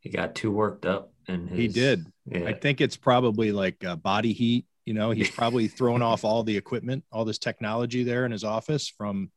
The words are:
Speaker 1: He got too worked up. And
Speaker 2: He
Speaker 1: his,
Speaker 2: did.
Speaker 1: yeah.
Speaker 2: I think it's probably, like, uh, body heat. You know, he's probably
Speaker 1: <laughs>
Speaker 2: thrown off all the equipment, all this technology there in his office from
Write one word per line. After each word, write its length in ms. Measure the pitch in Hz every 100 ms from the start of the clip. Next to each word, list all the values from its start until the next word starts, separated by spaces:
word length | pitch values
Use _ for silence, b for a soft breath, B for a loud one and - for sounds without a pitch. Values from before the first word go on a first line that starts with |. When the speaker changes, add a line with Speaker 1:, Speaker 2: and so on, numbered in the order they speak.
Speaker 1:
He 80 | 95
got 240 | 95 85
too 160 | - 113
worked 360 | 101 107 95 -
up. 260 | 98 - _ -
And 240 | 90 87
Speaker 2:
He 140 | 90
Speaker 1:
his, 100 | 117
Speaker 2:
did. 320 | 101 135 107 80 _
Speaker 1:
yeah. 220 | - 95 87
Speaker 2:
I 80 |
think 260 | 110 143 139
it's 160 | 135 -
probably, 560 | - 123 123 107 110
like, 320 | 101 95 90
uh, 120 | 92 85
body 360 | 98 101 113
heat. 320 | 101 117 120 - _ -
You 80 |
know, 160 | 107 110
he's 200 | 110 107
probably 380 | - 117 123 107
Speaker 1:
<laughs> 0 |
Speaker 2:
thrown 320 | - 123 120
off 240 | 117 113
all 180 | 107 113
the 140 | 110 104
equipment, 480 | - 120 113 135 -
all 140 | 110 110
this 100 | 104
technology 640 | - - 104 113 120 123
there 200 | 123 120
in 80 | 127
his 120 | 110
office 440 | 104 110 - 151 -
from 420 | - 104 98 92